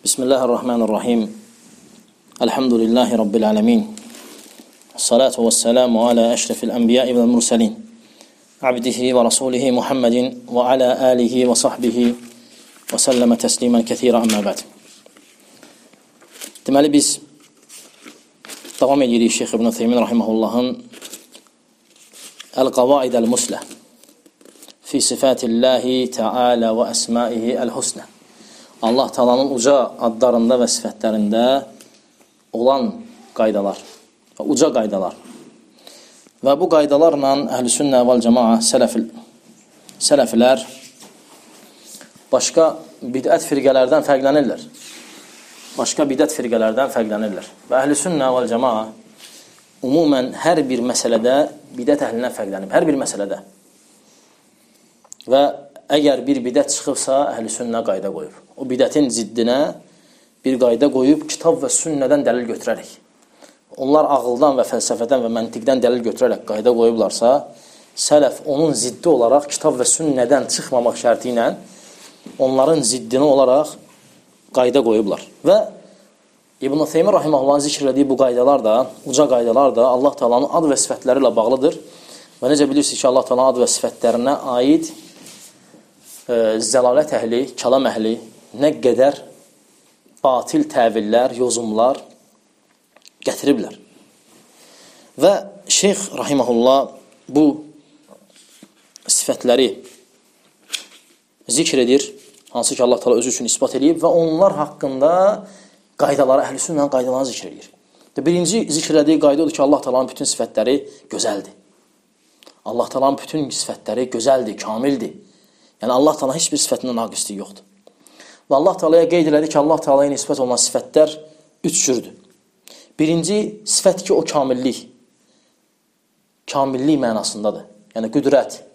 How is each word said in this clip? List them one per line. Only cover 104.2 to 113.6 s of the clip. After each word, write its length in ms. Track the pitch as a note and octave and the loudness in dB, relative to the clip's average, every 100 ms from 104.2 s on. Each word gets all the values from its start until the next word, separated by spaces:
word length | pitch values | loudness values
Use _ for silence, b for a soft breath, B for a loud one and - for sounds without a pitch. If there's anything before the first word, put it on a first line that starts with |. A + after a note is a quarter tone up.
onlar 320 | E3 D#3+ F#3+ D3 | 0 2 2 2
haqqında 520 | D3 - C#3+ C3 C#3+ F3+ G3 G3 B B B B B - | -6 -6 -8 0 2 4 2 0 B B B B B -4
qaydaları, 480 | C#3 C#3+ C3 C3+ B2+ | -2 2 2 2 0
Əhl-i 160 | C3+ | -6
Sünnənin 320 | - D#3 C#3+ | -6 -2 0
qaydalarını 380 | C3+ B2+ B2+ C3+ | -2 -2 -2 -4
zikr 180 | A2 F#2 | -8 -14
eləyir. 200 | D2 - _ b b b - | -18 -20 _ b b b -4
Və 100 | C3+ | -2
birinci 400 | F3 E3+ A3+ F3+ | 0 0 -2 -2
zikr 300 | D#3 - D#3 | -4 0 2
elədiyi 220 | D3 D#3 | 4 4
qayda 240 | D3 C#3+ D#3 | 2 2 -2
odur 80 | - | 0
ki, 40 | C#3 | 0
Allah 160 | C#3 | 0
Taala'nın 300 | C3 B2+ B2+ | 0 -2 -4
bütün 160 | - C#3 | -6 -8
sifətləri 500 | - A#2 - A2 C#3 - B _ | -6 -6 -2 0 -2 -4 B _
gözəldir. 420 | F#2+ A2+ G2+ - _ _ _ _ _ _ _ b b b b - | -6 -6 -6 -10 _ _ _ _ _ _ _ b b b b -8
Allah 240 | A#2+ A2+ | -4 -4
Taala'nın 280 | C3+ C3+ C#3+ | 0 0 -2
bütün 280 | - D#3 C3+ | -6 -6 -6
sifətləri 600 | - | -6